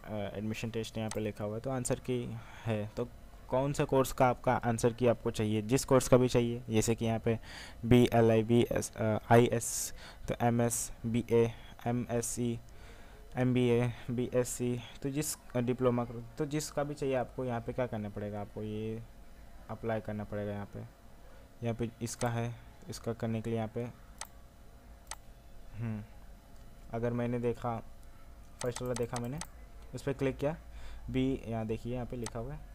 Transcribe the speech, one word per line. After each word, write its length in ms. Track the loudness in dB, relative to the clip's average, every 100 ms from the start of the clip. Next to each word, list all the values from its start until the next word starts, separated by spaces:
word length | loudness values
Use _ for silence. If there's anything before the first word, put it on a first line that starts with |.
| -8
अ, 80 |
एडमिशन 560 | -6 -6 -6 -6 -4 -4
टेस्ट 280 | -6 -6 -6
यहाँ 120 | -4
पे 100 | -4
लिखा 240 | -4 -4
हुआ 120 | -6 -6
है, 60 |
तो 80 | -4
आंसर 300 | -4 -2 -4
की 180 | -2 -4 -4 -8 -12 -8 -4
है। 200 | -2 -2 -6
तो 100 | -6 -8 -18 -18 -2
कौन 220 | 0 2
सा 100 | 2
कोर्स 280 | 4 4 4
का 140 | 6 4
आपका 280 | 6 2 2
आंसर 380 | 2 4 4
की 140 | 6 4
आपको 240 | 6 0
चाहिए, 300 | 0 2 2
जिस 240 | 4 2 6
कोर्स 220 | 6 8
का 100 | 6
भी 100 | 8
चाहिए, 340 | 4 2 -2 2
जैसे 260 | 4 4 2
कि 100 | 2
यहाँ 140 | 0
पे 180 | 0 0 -4 -14 -14 -6 8
बी 240 | 8 10
एल 180 | 8 8
आई 120 | 6
बी 180 | 6 6 6
एस, 200 | 2 -2 -2
अ, 220 | 0 0 8
आईएस, 600 | 8 10 2 -2 -4 -6 -8 -14 -14 -6
तो 80 | 2
एमएस, 500 | 2 4 2 0 -4 -6 -2
बीए, 380 | -2 4 4 4 0 -16 -8 -4
एमएससी, 720 | -2 -2 -2 -2 -2 -2 -4 -10 -18 -18 -18 -18 -18 -10 0
एमबीए, 540 | 2 4 4 4 2 -2 -6
बीएससी, 640 | -4 0 0 0 -2 -2 -2 -6 -8
तो 60 | -4
जिस, 260 | -4 -4 -6 -4 -2
अ, 40 |
डिप्लोमा, 460 | 0 2 4 2 -2 -8 -12 -6
तो 80 | -4
जिसका 380 | -4 -4 -4
भी 100 | -4
चाहिए 220 | -4 -2 0
आपको 300 | -2 -4 -4
यहाँ 160 | -4
पे 120 | -4
क्या 140 | -4 -2
करना 220 | -4 -6
पड़ेगा, 320 | -6 -6 -6
आपको 220 | -8 -8
ये 380 | -6 -6 -6 -6 -10 -16 -20 -18 -18 -18 -12
अप्लाई 320 | -8 -4 -4
करना 220 | -2 -6
पड़ेगा। 280 | -4 -4 -4
यहाँ 180 | -6 -8
पे, 60 | -10 -14 -16 -20 -20 -18 -20 -20 -6
यहाँ 120 | -4 -2
पे 140 | -4 -4
इसका 280 | -8 -2 -2
है, 240 | -2 -4 -8 -16 -18 -14
इसका 240 | -8 -6
करने 280 | -4 -2 -2
के 80 | -2
लिए 80 | -2
यहाँ 140 | -2 -4
पे, 80 | -8 -10 -20 -16 -16 -16 -20 -20 -20 -20 -20 -20 -16 -16 -16 -20 -18 -16 -14 -8
हम्म, 260 | -6 -6 -10 -16 -18 -20 -20 -20 -18 -18 -8
अगर 200 | -2 -2
मैंने 260 | 0 0 0
देखा, 420 | 0 -2 -4 -4 -8 -16 -18 -18 -18 -18 -18 -6
फर्स्ट 200 | -6 -4
वाला 120 | -4
देखा 240 | -2 -2 -2
मैंने, 160 | -6 -6 -10 -14 -18 -16 -12 -6
उस 60 |
पर 120 | -4
क्लिक 240 | -2 -2 0
किया, 180 | -4 -4 -10 -12 -12 -10 -4
बी, 320 | 0 0 0 -4
यहाँ 180 | -4 -2
देखिए 260 | -4 -4
यहाँ 120 | -6 -6
पे 120 | -6
लिखा 220 | -8 -8
हुआ 140 | -8
है 60 | -10 -12